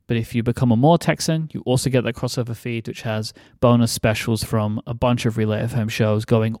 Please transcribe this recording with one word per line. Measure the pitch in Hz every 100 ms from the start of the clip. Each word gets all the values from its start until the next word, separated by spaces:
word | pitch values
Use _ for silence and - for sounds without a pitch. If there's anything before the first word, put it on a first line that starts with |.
| -
But | 117
if | 113
you | 120
become | 117 - 123
a | 113
More | 147 170
Texan, | - 151 - 160 160
you | -
also | - 131 -
get | 127
that | 117 -
crossover | 127 - 117 113
feed, | 123 117 117
which | -
has | 117 107 107 - - -
bonus | 120 120 113
specials | - 117 107 - 110
from | - 113 107 110 -
a |
bunch | 117 123 123
of | 120 113
Relay | 107 107
F | 117 120
M | 110
shows | - 107 107 110
going | 113 110 113